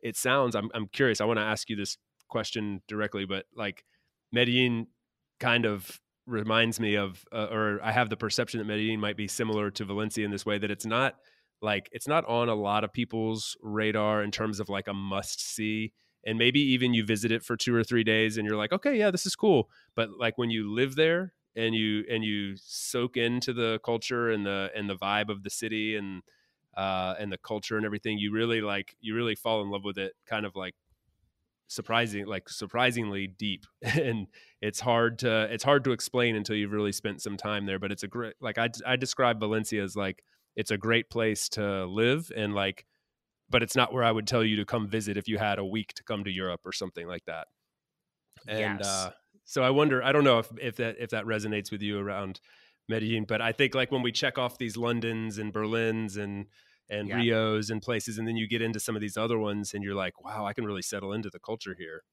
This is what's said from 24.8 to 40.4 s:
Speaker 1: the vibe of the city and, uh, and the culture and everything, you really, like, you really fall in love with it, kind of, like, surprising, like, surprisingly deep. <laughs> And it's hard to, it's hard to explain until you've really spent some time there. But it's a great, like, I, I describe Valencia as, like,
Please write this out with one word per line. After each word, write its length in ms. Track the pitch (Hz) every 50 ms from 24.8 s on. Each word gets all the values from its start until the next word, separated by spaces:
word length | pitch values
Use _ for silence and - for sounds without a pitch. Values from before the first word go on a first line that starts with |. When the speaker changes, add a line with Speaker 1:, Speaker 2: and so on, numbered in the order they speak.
| 104 101
Speaker 1:
the 60 | 98
vibe 340 | 92 98 98 101 104 107 107
of 140 | 107 98 98
the 60 | 101
city 440 | - - - 110 110 110 107 110 110
and, 280 | 107 101 98 95 92 - _ _ _ _ _ _ _ _ _ _
uh, 400 | 92 98 98 95 92 92 92 92 87
and 120 | 107 101
the 60 | 98 87
culture 400 | _ - 113 104 101 - 117 107
and 80 | 107
everything, 320 | 107 104 104 _ 113 107 104
you 140 | 101 104
really, 300 | 104 110 117 117 117 113
like, 340 | 107 104 101 101 98 - - _
you 160 | - 110 107
really 200 | 117 120 117 107
fall 260 | - - 117 113 107
in 80 | 104 101
love 140 | 101 101 95
with 140 | 104 98 98
it, 160 | 95 95 - _ _
kind 200 | - 117 107 104
of, 100 | 101 95
like, 200 | 98 92 92 - _ _ _ _ _ _ _ _ _ _ _ _ _ _ _ _ _ _ _
surprising, 580 | - - 107 - 113 117 117 110 104 101 101
like, 240 | 95 104 95 - -
surprisingly 800 | - - 110 98 - 117 127 127 123 120 113 104 101 98 98 95
deep. 380 | 92 _ 110 104 98 - - - _
<laughs> 80 | _ -
And 440 | 117 - 156 156 131 117 110 98 101 _ - - _ _ _
it's 180 | - 107 107 -
hard 380 | - 123 117 117 117 117 117 110
to, 320 | 123 123 113 110 107 104
it's 120 | 113 113 -
hard 200 | 139 143 143 127
to 60 | 135
explain 440 | 123 110 - - - 123 120 120 113
until 200 | 107 104 - 110
you've 160 | 107 104 101
really 200 | 104 104 104 104
spent 300 | 101 - - 113 101 -
some 160 | - 107 101 98
time 280 | - 104 107 104 101
there. 140 | 98 95 95
But 120 | 95 98
it's 120 | 101 - -
a 40 | 101
great, 280 | - 120 120 110 - _
like, 180 | - 117 104 107
I, 120 | 117 117 113 113 -
I 100 | 120 127
describe 440 | 127 131 127 - - 131 120 117 110
Valencia 440 | 107 104 110 110 107 - - 107 101
as, 120 | 95 90
like, 280 | 107 101 95 95 - _ _ _ _